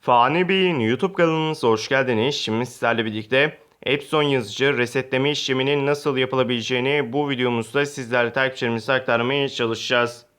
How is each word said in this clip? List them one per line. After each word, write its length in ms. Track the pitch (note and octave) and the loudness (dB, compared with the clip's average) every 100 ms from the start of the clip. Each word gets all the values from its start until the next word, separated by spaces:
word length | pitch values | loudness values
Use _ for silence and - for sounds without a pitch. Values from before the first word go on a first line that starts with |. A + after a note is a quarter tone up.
Fani 440 | - B2 A#2+ D#3+ F3+ | 4 4 6 4 2
Bey'in 320 | F#3+ F#3 D#3+ | 2 2 2
YouTube 320 | A2 B2 F#3+ | 0 0 -2
kanalımıza 560 | F3+ E3+ D#3+ D#3 D#3 A#2+ | 2 2 2 -2 0 2
hoş 200 | A2 - | 2 2
geldiniz. 460 | C3+ B2+ A2+ B2 | 0 2 2 0
Şimdi 320 | C#3+ - A2 A#2+ | -2 -2 -2 -4
sizlerle 380 | - B2 A#2 | -2 0 0
birlikte 540 | A2 G#2+ G#2+ C3 D3 D3+ _ _ | -2 -4 -2 0 0 -2 _ _
Epson 400 | - C#3+ - D#3 | -4 -4 0 0
yazıcı 560 | D3 C3+ G#2 A2 C3+ B2+ | 2 0 -2 -2 0 0
resetleme 520 | A#2+ C3+ B2+ C3 C#3 | 0 -2 -2 -2 0
işleminin 560 | D3 - C3 C3 D3 C#3 | -2 -2 -2 0 0 0
nasıl 300 | C#3+ D3 C3+ | -2 -2 -2
yapılabileceğini 960 | C3 C3 A#2+ B2 A2+ B2+ B2+ D3 B2+ | -2 0 0 -2 -2 -2 0 0 -2
bu 180 | C3 D3 | -2 -2
videomuzda 560 | C3 B2 A#2+ A2 C#3 C#3+ | 0 0 0 -2 -2 -2
sizlerle 460 | C#3+ A#2+ B2 A#2+ | -4 -2 0 0
takipçilerimize 600 | A#2 C3 C3 B2 A#2 G#2+ | 0 -2 -2 -4 -2 0
aktarmaya 560 | C3 B2+ A#2 A#2+ C#3 C#3 | -2 2 0 0 0 -2
çalışacağız. 800 | - A#2 A2 - B2+ A#2+ - _ | -2 -2 -2 0 2 0 -4 _